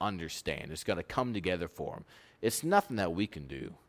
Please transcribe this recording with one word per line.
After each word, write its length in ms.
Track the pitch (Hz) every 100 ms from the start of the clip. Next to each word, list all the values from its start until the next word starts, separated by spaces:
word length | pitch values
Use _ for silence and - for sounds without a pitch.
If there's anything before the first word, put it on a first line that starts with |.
understand. 720 | 104 92 82 - - 73 -
It's 120 | -
gonna 180 | - 87
come 300 | - - 123
together 340 | 107 90 90 85
for 280 | - 73 80
'em. 80 | - - - -
It's 240 | 113 -
nothing 320 | 160 202 - 113
that 160 | 90
we 140 | 85 104
can 200 | 78 69
do. 280 | 69 - -